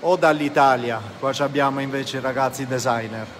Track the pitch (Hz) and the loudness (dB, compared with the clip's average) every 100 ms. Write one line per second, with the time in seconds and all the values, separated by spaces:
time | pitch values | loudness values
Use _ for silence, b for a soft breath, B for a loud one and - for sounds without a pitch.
0 | 165 180 160 151 147 147 135 127 120 113 | 2 4 4 4 2 4 6 4 0 -6
1 | 107 - 135 131 139 135 139 135 135 135 | -8 -6 -4 -2 -2 0 0 0 -4 -4
2 | 131 135 131 127 131 123 135 127 127 117 | -6 -4 -4 -2 -2 -2 -4 -2 0 -2
3 | 110 110 110 - | -2 -8 -12 -12